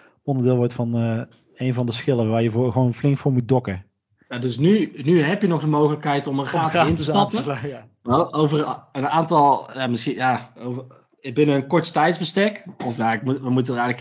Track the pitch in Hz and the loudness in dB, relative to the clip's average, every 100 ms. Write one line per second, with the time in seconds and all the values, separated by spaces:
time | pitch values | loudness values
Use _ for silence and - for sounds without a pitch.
0 | _ _ - 131 123 123 120 123 117 117 | _ _ -4 0 2 2 0 -2 -2 0
1 | 117 113 - _ _ - 127 123 120 113 | 0 -2 -6 _ _ -6 -4 -2 -2 -2
2 | - 120 110 113 117 113 127 127 123 - | -2 0 2 2 2 0 0 2 0 0
3 | 143 135 143 127 117 127 98 92 - _ | 0 0 0 0 2 0 0 -6 -10 _
4 | _ _ - 123 127 113 165 214 151 - | _ _ -12 -6 -4 2 4 4 2 -2
5 | 135 175 147 202 196 156 151 147 151 151 | 2 4 4 2 0 0 0 2 2 2
6 | 151 143 143 139 131 165 160 170 160 165 | -2 -2 -2 -4 -2 -2 0 2 2 0
7 | 151 196 - 202 143 123 143 120 - _ | 0 2 2 0 -4 -6 -8 -10 -16 _
8 | 120 139 175 147 151 151 135 131 - 139 | 0 0 2 0 2 0 -2 -6 -10 -6
9 | 143 160 160 160 143 120 - 127 127 117 | -2 0 2 4 6 4 -2 -6 -4 -2
10 | 143 113 127 117 - - 123 123 - - | -4 -2 0 -2 -4 -12 -10 -10 -12 -20
11 | _ _ 135 131 147 139 139 170 165 151 | _ _ -4 0 2 2 0 -2 0 0
12 | 165 170 165 196 208 - - - 123 113 | 0 0 -4 0 -2 -2 -14 -10 -8 -2
13 | 113 113 131 135 127 127 123 120 120 123 | -2 -2 -2 -4 0 0 0 -2 -4 -2